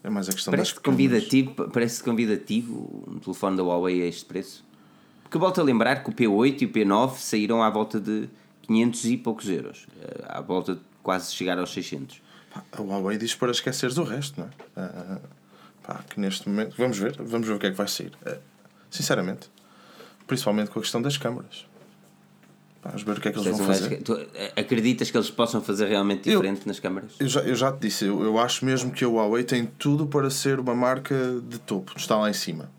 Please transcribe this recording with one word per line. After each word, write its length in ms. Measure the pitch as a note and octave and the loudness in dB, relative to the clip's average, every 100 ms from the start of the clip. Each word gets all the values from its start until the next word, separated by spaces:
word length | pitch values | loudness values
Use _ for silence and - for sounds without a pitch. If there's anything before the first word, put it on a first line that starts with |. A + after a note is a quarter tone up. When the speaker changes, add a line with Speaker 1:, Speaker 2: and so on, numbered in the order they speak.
Speaker 1:
É 40 | G#2 | -2
mais 180 | G2+ F#2+ | -2 -2
a 40 | |
questão 200 | F#2+ - | -2 0
Speaker 2:
parece 200 | C#3+ F#3 | 0 0
Speaker 1:
das 40 | - | -2
câmaras. 160 | C#3+ B2+ | 2 4
Speaker 2:
convidativo, 680 | C3+ A#2 G#2+ C3 C3 - - | 6 4 4 2 2 -4 -2
parece 300 | A#2+ A#2 - | 0 0 -2
convidativo 1000 | - A2+ A2+ G2+ - G#2+ A#2 - - - - | -2 0 2 0 0 -2 -2 -10 -10 -12 -12
um 100 | E2+ | -10
telefone 380 | - F2 G2 F#2 | -8 -2 0 2
da 80 | |
Huawei 380 | F2+ F2 F#2 F2+ | 2 2 2 2
a 40 | F2 | 0
este 180 | E2+ | -4
preço. 400 | - F2+ G2 - _ - - - - - | -8 -8 -8 -16 _ -20 -20 -20 -20 -20
Porque 120 | - D#3+ | -6 2
eu 40 | |
volto 200 | F#3 F3+ | 2 4
a 40 | |
lembrar 380 | D3 A#2 A2+ C3+ | 4 6 4 2
que 60 | A#2+ | -2
o 20 | |
P 140 | A2 A#2 | 2 4
oito 340 | G2+ C3 C3+ | 6 4 4
e 40 | A#2+ | 0
o 40 | |
P 140 | A2 | 2
nove 360 | G2+ G2+ C3 C3 | 4 4 4 0
saíram 400 | - A2 G#2 A2+ | -2 0 2 4
à 60 | A2 | 4
volta 300 | G#2+ G#2+ A2 | 2 0 -2
de 280 | G2 G#2+ C2+ - _ _ | -2 -4 -4 -12 _ _
quinhentos 420 | - A2 A#2 A#2 | 2 4 4 2
e 120 | A#2 B2 | -2 0
poucos 320 | A#2 A2 G2+ | -2 -4 -2
euros. 380 | E2 A1 - - - - - - | -4 -4 -14 -20 -18 -14 -12 -10
Ah, 100 | - | -10
à 20 | |
volta 340 | - F#2 F2+ F2 | -2 -2 0 -6
de 40 | - _ | -8 _
quase 320 | - F#2 - | -2 -2 -4
chegar 240 | - F2+ F2+ | -4 -2 0
aos 140 | F2+ | -2
seiscentos. 500 | - - C#2 C2+ - - - - | -6 -8 -8 -10 -16 -20 -20 -18
Speaker 1:
Pá, 80 | - - | -18 -14
a 100 | - | -10
Huawei 380 | G2+ G2 F#2+ G#2+ | -4 -2 -2 -2
diz 160 | A#2 | -4
para 160 | - B2 | -2 0
esqueceres 480 | A#2+ - B2+ B2+ C3+ | 0 -2 -2 -2 0
o 60 | |
resto, 360 | D3+ B2 C#3+ - | -2 -4 -6 -8
não 60 | F2+ | -12
é? 40 | - - - | -14 -16 -10
Ah, 420 | F#2 F2+ F2 F#2+ - - _ - - _ | -10 -10 -10 -10 -12 -20 _ -20 -20 _
pá, 180 | - - - | -12 -12 -8
que 120 | - | -4
neste 280 | G2 G2 - | -2 -2 -2
momento, 260 | G2+ - - | -2 -2 0
vamos 180 | B2+ G#2 | 0 2
ver, 180 | A2 - | -2 -4
vamos 260 | A2 A#2 A2 | -4 -2 0
ver 60 | |
o 40 | G#2 | 0
que 80 | G2+ | -2
é 40 | |
que 60 | F#2+ | -2
vai 120 | G2+ | -4
sair. 240 | - - - | -4 -8 -10
Ah, 120 | - - - _ - _ - | -10 -10 -12 _ -20 _ -14
sinceramente, 600 | - - A#2+ F#2 A2 - _ - - - - - - - | -6 0 0 0 -6 -12 _ -20 -20 -20 -20 -20 -20 -4
principalmente 440 | B2+ - G#2 G#2 | 0 2 0 0
com 80 | A2+ | -4
a 40 | |
questão 200 | - A#2 | -2 -2
das 140 | C3+ C#3+ | 0 -2
câmaras. 480 | A#2 B2 - - - - - - - _ _ _ - - _ - | -4 -6 -12 -18 -20 -20 -20 -20 -20 _ _ _ -20 -20 _ -16
Pá, 100 | - | -12
vamos 120 | G2 | -8
ver 160 | G2+ G2+ | -6 -4
o 20 | |
que 80 | G#2+ | -4
é 40 | |
que 60 | G#2+ | -2
eles 100 | F#2+ | 0
Speaker 2:
Tens 80 | G2+ | 0
Speaker 1:
vão 80 | G2 | 2
Speaker 2:
um 20 | |
gajo 140 | F#2+ | 2
Speaker 1:
fazer. 140 | F2+ G2 | 2 -4
Speaker 2:
que, 60 | |
tu, 100 | - F#2+ C#2+ | -2 -4 -4
eh, 180 | - G2+ - | -10 -4 -4
acreditas 540 | - A#2 A2+ A2+ C3 | 2 4 4 2 2
que 60 | B2 | 2
eles 120 | G#2 | 0
possam 300 | - A#2 A2+ | 0 2 2
fazer 280 | - G2+ G#2 | 0 0 2
realmente 380 | G2+ G2 G2 - | 4 2 2 4
Speaker 1:
Eu, 100 | G#3+ | 4
Speaker 2:
diferente 260 | F#2+ G2 G#2 | 2 -2 -4
nas 120 | F#2+ | -4
câmaras? 320 | F#2+ F#2+ - - | -4 -6 -8 -4
Speaker 1:
eu 100 | C3+ | 0
já, 120 | - | 2
eu 140 | E2 A#2+ | 2 2
já 140 | C3 | 2
te 80 | C#3 | 0
disse, 260 | A2 - G2 | -2 0 0
eu, 160 | G2+ | 2
eu 160 | A2 A2 | 4 4
acho 260 | B2 - | 2 2
mesmo 260 | C3 C3 B2+ | 2 2 0
que 120 | C#3+ | 0
a 40 | B2+ | 2
Huawei 360 | A2+ G#2+ A#2 | 4 4 2
tem 220 | B2 B2+ A2+ | 2 0 -2
tudo 400 | - C#3+ D3 D3 | -2 2 2 2
para 240 | D3 C3+ | 0 0
ser 280 | C3+ C#3+ C3 | 0 0 2
uma 140 | B2+ | 0
marca 400 | A#2+ B2+ C3 C3 C3+ B2+ B2 A#2+ | 2 2 2 0 0 0 -2 -6
de 120 | A#2+ | -12
topo, 340 | - G2+ F#2+ - | -4 -4 -4 -10
está 200 | - A2 | 0 2
lá 140 | G#2+ | 2
em 40 | |
cima. 360 | G2+ - D#2+ D2 | 0 -4 -6 -10